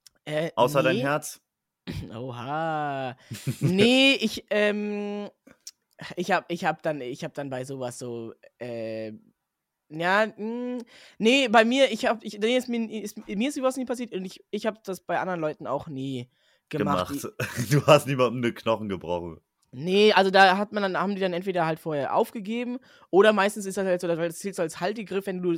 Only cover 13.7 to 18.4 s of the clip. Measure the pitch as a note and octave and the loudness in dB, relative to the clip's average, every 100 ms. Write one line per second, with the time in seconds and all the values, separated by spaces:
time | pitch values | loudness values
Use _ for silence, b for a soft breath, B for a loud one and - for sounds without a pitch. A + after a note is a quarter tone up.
13.7 | C4 B3+ B3 A#3+ F#3 F#3 - _ G#3 A3 | -2 -4 -6 -6 -8 -10 -14 _ -6 -4
14.7 | A3 - F3+ - E3+ E3 F3+ D#3 - B2+ | -6 -8 -10 -4 -4 -2 -2 -4 -4 -6
15.7 | C#3 - C3+ C3+ B2+ B2+ _ _ _ - | -6 -6 -8 -6 -8 -10 _ _ _ -8
16.7 | D3+ C#3+ - - C#3+ - - A#2+ - A2 | -2 0 0 -2 -6 -8 -8 -6 -6 2
17.7 | C#3+ C#3 D3 C3 C3+ B2 B2 | 4 6 6 4 2 2 2